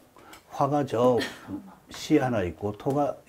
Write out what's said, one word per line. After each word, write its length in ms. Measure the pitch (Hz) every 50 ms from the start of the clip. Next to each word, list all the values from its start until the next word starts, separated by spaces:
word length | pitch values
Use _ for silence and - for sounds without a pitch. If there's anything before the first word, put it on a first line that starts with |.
| - _ _ - - - - - - -
화가 360 | - - 143 135 147 147 139
저 340 | - 139 135 127 127 123 110 - - - - - - - - - - - - - -
씨 260 | - - - - 156
하나 260 | 143 131 127 120 107 92
있고, 300 | 87 85 - 104 104 104
토가 420 | - - 143 135 147 143 - - - -